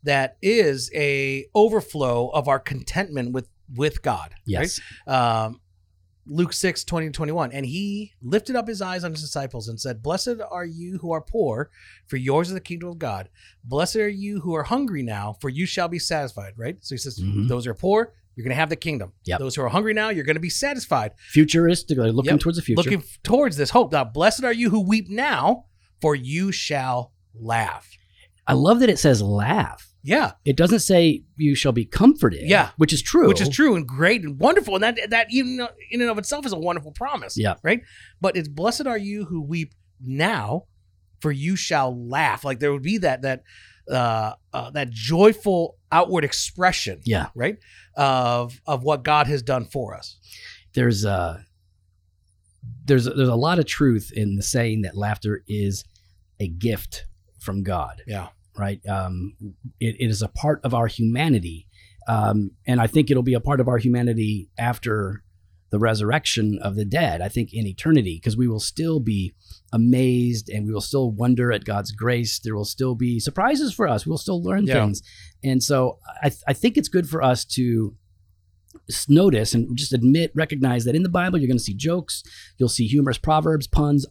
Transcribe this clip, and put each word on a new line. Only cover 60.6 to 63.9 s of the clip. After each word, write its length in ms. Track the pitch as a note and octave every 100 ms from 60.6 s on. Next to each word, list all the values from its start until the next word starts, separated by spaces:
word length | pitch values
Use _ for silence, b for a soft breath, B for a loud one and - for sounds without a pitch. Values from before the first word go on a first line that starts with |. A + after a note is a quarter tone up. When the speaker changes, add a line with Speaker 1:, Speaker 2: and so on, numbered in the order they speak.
Speaker 2:
of 100 | B2+
our 120 | A#2+ A2+
humanity. 800 | - A2+ B2 D#3+ A2+ E2+ E2 - b b b -
Um, 420 | A2 G#2 G#2 G2 - -
and 140 | B2
I 60 | A2+
think 240 | D#3 C#3
it'll 120 | C3
be 120 | B2
a 60 | B2
part 200 | C#3+ C#3
of 80 | B2+
our 100 | A#2+
humanity 720 | A#2+